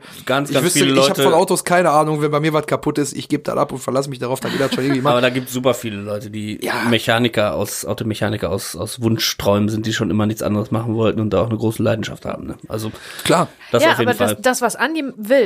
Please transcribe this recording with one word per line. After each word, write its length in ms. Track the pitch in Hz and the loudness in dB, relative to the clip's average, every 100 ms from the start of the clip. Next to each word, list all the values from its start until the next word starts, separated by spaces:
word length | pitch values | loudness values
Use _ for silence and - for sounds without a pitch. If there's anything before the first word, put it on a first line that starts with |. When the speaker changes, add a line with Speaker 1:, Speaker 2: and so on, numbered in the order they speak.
Speaker 1:
gibt 260 | - - - | -6 -10 -2
ganz, 220 | 131 147 | -2 2
Speaker 2:
Ich 40 | |
Speaker 1:
ganz 120 | 139 160 | 2 2
Speaker 2:
wüsste, 120 | 143 | 4
Speaker 1:
viele 140 | 139 | 4
Speaker 2:
ich 40 | 135 | 6
hab 80 | 139 | 4
Speaker 1:
Leute 120 | - | 4
Speaker 2:
von 120 | 135 | 4
Autos 280 | 160 185 180 | 4 4 0
keine 260 | - 175 175 | 2 2 4
Ahnung, 320 | 151 156 156 | 4 2 2
wenn 80 | 151 | 0
bei 80 | 151 | 2
mir 120 | 156 | 2
was 140 | 151 147 | 0 0
kaputt 320 | 131 151 147 | -2 0 -2
ist, 140 | 143 | -2
ich 160 | - - | -4 -4
geb 160 | 143 | -4
das 120 | - 120 | -2 -2
ab 140 | 139 | -2
und 80 | 131 | -4
verlass 300 | - 123 143 | -4 -2 -2
mich 100 | 127 | -4
darauf, 220 | 123 135 | -4 -4
dass 120 | - | -4
ihr 60 | - | -2
das 160 | 135 | -2
schon 80 | 131 | 0
irgendwie 200 | 135 135 | 0 0
macht. 100 | 139 | 2
Speaker 1:
Aber 80 | 123 | 2
da 100 | 127 | 2
gibt's 220 | 127 127 | 0 -4
super 220 | 127 127 | -2 0
viele 240 | 117 117 101 | 0 -2 -8
Leute, 300 | 104 104 104 | -6 -8 -8
die 280 | 107 107 - | -8 -8 -6
Speaker 2:
Ja. 260 | - - 120 | -4 -2 2
Speaker 1:
Mechaniker 640 | 117 - 117 120 113 104 | 2 2 2 2 2 0
aus, 300 | 78 101 - | 0 -4 -6
Automechaniker 680 | 71 104 113 104 104 107 85 | -6 -4 -4 -2 -2 -2 -4
aus, 240 | 98 - | -4 -6
aus 260 | 80 98 - | -8 -8 -2
Wunschträumen 680 | 113 113 - - - 101 107 | 0 0 -2 -2 2 2 2
sind, 180 | 107 107 | -2 -2
die 60 | |
schon 180 | 110 104 | -2 0
immer 160 | 104 107 | 2 0
nichts 160 | 110 | 0
anderes 300 | 92 104 101 | -2 -2 -2
machen 240 | 113 117 113 | -2 -2 0
wollten 240 | 110 98 | 0 0
und 100 | 110 | 0
da 120 | 92 | 0
auch 60 | 107 | 0
eine 80 | 110 | 0
große 240 | 113 - | -2 0
Leidenschaft 400 | 107 110 104 - | 0 0 -4 -8
haben, 220 | - 98 - | -10 -10 -10
ne? 80 | - - | -14 -10
Also, 220 | 110 110 - - - | -8 -8 -12 -16 -6
Speaker 2:
Klar. 240 | - 165 - - - | 0 2 0 -6 -2
Speaker 1:
das 140 | - | 2
Speaker 3:
Ja, 80 | 320 | 4
Speaker 1:
auf 60 | 233 | 2
jeden 100 | 233 | 0
Speaker 3:
aber 80 | 233 | 0
Speaker 1:
Fall. 160 | 233 | 0
Speaker 3:
das, 80 | 208 | 0
das, 200 | 254 247 | 0 2
was 120 | 233 | 0
Andi 300 | - 254 320 269 214 | 0 -2 -2 -6 -6
will, 260 | 208 269 | 2 4